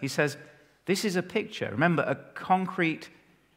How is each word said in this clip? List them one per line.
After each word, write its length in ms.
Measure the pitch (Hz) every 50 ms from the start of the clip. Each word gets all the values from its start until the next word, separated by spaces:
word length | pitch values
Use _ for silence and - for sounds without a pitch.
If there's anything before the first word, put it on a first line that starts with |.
He 80 | - 135
says, 300 | - - 151 143 139 - - - - - - _ _ _ _
"This 180 | - 190 196 -
is 120 | 208 175
a 60 | 180 175
picture." 460 | 185 - 220 208 - - - 110 -
Remember, 320 | - 113 160 175 170 147 -
a 120 | - 139
concrete 960 | 139 - - - - - - 185 185 185 175 - - 175 160 156 - - - - - _ _ _ _ _ _ _